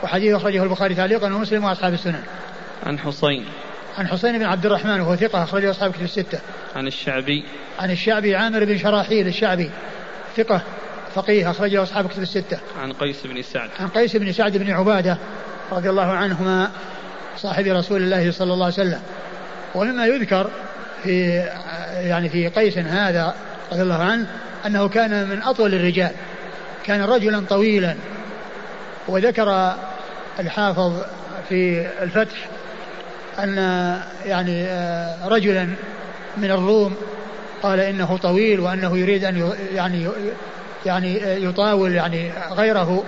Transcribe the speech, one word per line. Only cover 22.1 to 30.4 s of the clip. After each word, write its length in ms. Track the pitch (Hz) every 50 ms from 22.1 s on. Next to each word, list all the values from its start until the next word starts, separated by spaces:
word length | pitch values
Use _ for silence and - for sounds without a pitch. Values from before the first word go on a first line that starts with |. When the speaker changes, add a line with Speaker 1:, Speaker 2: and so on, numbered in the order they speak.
| 170 170 175 165
Speaker 1:
في 180 | 156 175 170 170
قيس 300 | 175 220 220 208 175 180
هذا 580 | 170 156 170 190 208 190 175 170 165 165 - - - - - - - -
رضي 100 | 175 175
الله 220 | 185 185 175 160 170
عنه 240 | 185 220 233 226 180 - - - - - - -
أنه 240 | 208 208 202 202 196
كان 380 | 196 226 226 220 208 208 202 196
من 120 | 196 202 220
أطول 300 | 254 262 - 220 202 190
الرجال، 380 | 185 175 180 175 185 180 160 - - - - - - - - - - - - - - -
كان 160 | - 202 208
رجلا 420 | 202 202 247 247 202 214 214 208 196 -
طويلا، 460 | 202 196 208 220 214 202 180 175 156 147 - - - - - - - - - - - - - - - - - - - - - -
وذكر 680 | 190 190 190 247 226 226 220 202 196 190 185 185 185 - - - - - - - - - - - -
الحافظ 540 | -